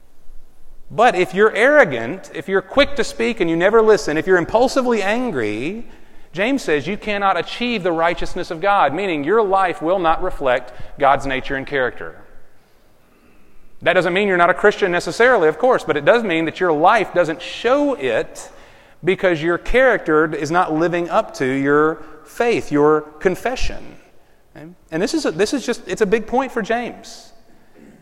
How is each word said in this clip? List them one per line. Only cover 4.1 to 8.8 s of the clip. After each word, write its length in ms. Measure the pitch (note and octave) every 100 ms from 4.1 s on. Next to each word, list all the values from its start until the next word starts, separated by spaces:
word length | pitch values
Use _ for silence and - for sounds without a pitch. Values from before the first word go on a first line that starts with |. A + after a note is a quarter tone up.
| D3+
if 80 | F#3
you're 120 | F#3
impulsively 640 | D#3+ A3 B3+ C#4 B3 A3+
angry, 840 | F#3+ A3+ B3+ D3 G#2+ G#2 C#3 A3 - - - - -
James 320 | E3 G#3+ C#4
says 240 | - D3+ C#3
you 100 | G3+
cannot 400 | - G3+ G3+ F3
achieve 460 | D#3+ - A#3+ A#3
the 80 | F3+
righteousness 580 | E3 E3 F3 - F#3 E3+
of 100 | E3
God, 320 | F#3+ G3+